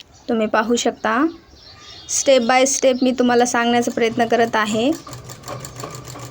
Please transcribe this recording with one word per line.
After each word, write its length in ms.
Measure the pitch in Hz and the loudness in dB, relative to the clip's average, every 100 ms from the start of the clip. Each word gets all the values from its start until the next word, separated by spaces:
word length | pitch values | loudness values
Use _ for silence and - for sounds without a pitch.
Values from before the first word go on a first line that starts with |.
| - - - | -20 -12 -4
तुम्ही 180 | 226 214 | -2 0
पाहू 300 | 214 220 240 | 0 0 0
शकता, 500 | 233 - 214 226 320 - - - - - - - - | -2 -2 -2 0 -2 -4 -18 -20 -20 -20 -20 -20 -8
step 380 | - - 262 226 | -2 4 4 4
by 180 | 254 | 4
step 320 | 262 - 262 254 | 2 2 0 2
मी 100 | 262 254 | 2 2
तुम्हाला 280 | 247 240 247 | 2 4 2
सांगण्याचा 440 | 240 233 240 240 | 2 2 2 0
प्रयत्न 360 | 233 226 233 226 | 0 -2 0 0
करत 300 | 233 233 220 | 2 2 0
आहे, 360 | 214 220 254 320 - - - - - - - - - - - - - | 0 0 0 -2 -8 -18 -18 -18 -16 -14 -14 -14 -14 -14 -16 -16 -16